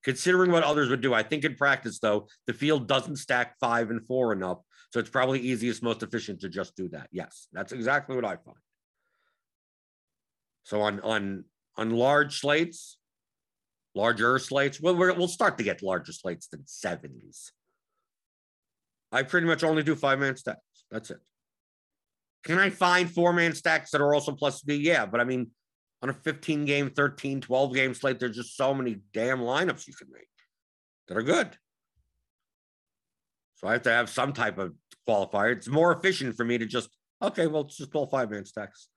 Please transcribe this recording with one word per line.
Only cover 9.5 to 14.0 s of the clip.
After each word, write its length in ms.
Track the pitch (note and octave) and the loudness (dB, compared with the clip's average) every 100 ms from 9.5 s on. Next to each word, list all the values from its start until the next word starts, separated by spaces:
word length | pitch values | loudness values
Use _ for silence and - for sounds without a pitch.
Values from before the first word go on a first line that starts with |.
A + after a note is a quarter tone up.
| _ _ _ _ _ _ _ _ _ _ _ | _ _ _ _ _ _ _ _ _ _ _
So 160 | - G#2+ | -8 -2
on, 200 | G#2 G2+ | 0 -2
on, 440 | G#2 A2 G2 G2 - _ _ - | -2 -2 -2 -8 -12 _ _ -6
on 140 | A2+ | -2
large 500 | A#2 B2+ D3 C#3+ C#3+ | 2 4 4 2 -2
slates, 560 | C#3+ D3 E3+ E3+ - - _ _ _ _ _ _ _ _ _ | 0 0 0 -6 -20 -20 _ _ _ _ _ _ _ _ _
larger 440 | G2+ | 0